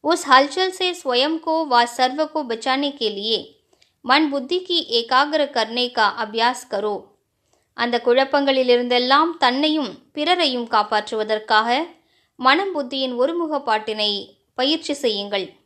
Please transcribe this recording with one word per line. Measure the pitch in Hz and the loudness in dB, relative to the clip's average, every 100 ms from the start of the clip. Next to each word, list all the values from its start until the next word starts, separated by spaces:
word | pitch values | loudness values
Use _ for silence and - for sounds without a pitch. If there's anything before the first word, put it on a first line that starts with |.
उस | 294 339 285 | 0 -2 6
हलचल | 262 285 370 370 | 6 6 0 -2
से | 370 370 | 0 -4
स्वयं | 349 269 247 277 320 | -4 -2 0 0 -2
को | 320 320 311 | -2 -2 2
व | 240 240 | 2 2
सर्व | 240 254 285 311 | 0 -2 0 -2
को | 311 | -4
बचाने | 262 226 262 262 285 | -4 -6 -2 -2 -2
के | 277 220 | -4 -6
लिए | 202 208 214 - _ _ _ _ _ 233 | -4 -4 -4 -4 _ _ _ _ _ 0
मन | 269 311 | 2 2
बुद्धि | 277 262 359 | -2 -2 -4
की | 359 349 - | -2 -4 -2
एकाग्र | 233 233 254 294 302 285 | -2 2 2 2 0 0
करने | 247 220 233 247 | -2 -2 -2 -4
का | 247 214 226 | 0 0 0
अभ्यास | 220 220 233 254 | -6 0 0 -2
करो। | - - 208 208 - _ _ _ _ _ _ - | -6 -4 -4 -6 -10 _ _ _ _ _ _ -2
அந்த | 240 240 | 0 2
குழப்பங்களிலிருந்தெல்லாம் | 240 247 269 285 277 269 254 240 247 247 247 277 330 339 | 2 2 4 2 2 2 4 2 4 0 4 4 4 2
தன்னையும் | 254 254 311 311 247 170 _ | 0 2 0 0 -4 -8 _
பிறரையும் | - 302 359 311 247 233 | -4 0 2 0 -2 0
காப்பாற்றுவதற்காக | 226 214 214 214 220 214 214 214 214 226 247 339 - _ _ _ _ | 0 2 -2 -2 -6 -2 -4 2 2 2 -2 -2 -12 _ _ _ _
மனம் | 254 294 392 | 2 2 2
புத்தியின் | 330 254 269 262 240 | -4 -6 -4 -4 0
ஒருமுகப்பாட்டினை | 262 339 320 294 - 214 220 214 208 202 - _ _ | -2 0 -4 -4 -2 -2 -2 -4 -2 -4 -8 _ _
பயிற்சி | - 269 320 320 | -4 -2 -2 -4
செய்யுங்கள்। | 285 240 208 202 202 175 - | -4 -2 -4 -4 -6 -6 -14